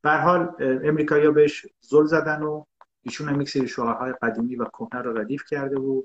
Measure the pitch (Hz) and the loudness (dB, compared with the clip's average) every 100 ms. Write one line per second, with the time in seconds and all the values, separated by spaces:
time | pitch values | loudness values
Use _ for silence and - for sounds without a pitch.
0 | 151 151 165 180 170 - 135 131 147 151 | 2 2 4 2 0 -2 -2 0 0 0
1 | 151 151 151 147 147 - - _ _ 143 | 2 4 6 6 4 4 -16 _ _ 4
2 | 156 160 151 156 151 151 147 _ _ _ | 6 2 0 -4 -4 -6 -12 _ _ _
3 | - - 151 143 139 139 127 - 117 113 | -14 -8 -4 -2 -2 -2 -4 -4 -4 -4
4 | 127 127 117 107 120 123 113 - 113 123 | -6 -4 -4 -2 -6 -4 -8 -8 -10 -8
5 | 123 113 107 143 - 147 139 135 135 135 | -6 -6 -4 -8 -6 -6 -4 -4 -2 -4